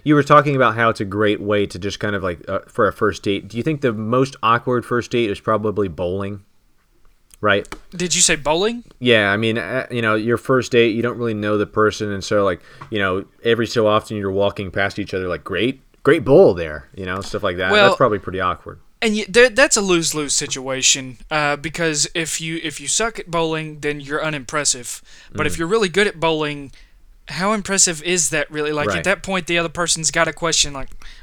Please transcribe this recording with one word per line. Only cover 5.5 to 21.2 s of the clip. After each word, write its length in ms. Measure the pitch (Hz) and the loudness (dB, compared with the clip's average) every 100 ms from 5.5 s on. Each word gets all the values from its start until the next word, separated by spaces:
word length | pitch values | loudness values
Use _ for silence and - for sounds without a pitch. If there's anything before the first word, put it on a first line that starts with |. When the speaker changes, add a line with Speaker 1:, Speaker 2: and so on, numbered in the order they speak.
| 107 107 98 98 | 0 0 -2 -2
Speaker 1:
bowling? 560 | 78 90 95 98 101 - _ _ _ _ _ - _ _ - | -2 -4 -4 -6 -10 -16 _ _ _ _ _ -20 _ _ -4
Right? 280 | 104 101 - - - | 2 2 0 -12 -14
Speaker 2:
Did 240 | 175 180 | -8 -2
you 80 | 170 | 2
say 140 | 170 156 | 2 2
bowling? 480 | 139 165 214 240 - - | 0 0 0 -4 -12 -2
Speaker 1:
Yeah, 320 | 123 113 101 | 4 4 4
I 60 | 104 | 2
mean, 220 | 113 113 | 0 -2
uh, 280 | 87 127 - | -4 -6 -4
you 100 | 120 | -2
know, 140 | 113 | 0
your 240 | 110 113 113 | 0 2 0
first 340 | - 131 110 | 2 0 4
date, 220 | 120 117 | 4 4
you 80 | 113 | 2
don't 160 | 117 117 | -2 -2
really 160 | 117 | -4
know 240 | 107 104 104 | -2 0 0
the 80 | 101 | 0
person, 440 | 110 107 - 104 | 2 2 2 -6
and 140 | 98 | -6
so, 200 | - 104 | 0 2
like, 180 | 98 87 - - - | 2 -2 -8 -20 -8
you 80 | 107 | -2
know, 280 | 98 95 - _ | 0 -2 -6 _
every 220 | 117 117 110 | 0 2 2
so 200 | 120 107 | 2 2
often 300 | 107 - 107 | 2 0 -4
you're 140 | 98 | -2
walking 380 | 95 101 - 95 | 0 0 -2 -6
past 280 | 101 98 104 | -2 -2 -2
each 140 | 98 | -6
other, 160 | 95 92 | -4 -4
like, 160 | 82 | -6
"Great, 380 | - 90 120 135 _ _ | -4 -2 -2 -4 _ _
great 220 | - 160 | 2 2
bowl 300 | 117 151 160 | 6 8 8
there," 340 | 87 80 76 - | 4 -4 -8 -14
you 100 | - | -12
know, 160 | 92 95 | -8 -8
stuff 220 | - 104 | -6 -4
like 160 | 98 90 | -4 0
that. 120 | 90 | 2
Speaker 2:
Well, 180 | 208 196 | 6 4
Speaker 1:
That's 80 | 180 | 4
probably 200 | 127 101 | 2 2
pretty 220 | - 92 | -4 -2
awkward. 400 | 92 85 - 92 - _ | -2 -2 -8 -20 -20 _
Speaker 2:
And 120 | 233 | -2
y-, 120 | 214 196 | 0 2
there, 220 | 233 240 | 6 6
that's 260 | 214 302 220 | 6 4 4
a 60 | |
lose-lose 520 | 196 170 156 151 143 | 2 2 2 -4 -2
situation, 840 | - 139 135 131 131 127 139 131 120 | -4 -4 -6 -6 0 2 0 -4 -16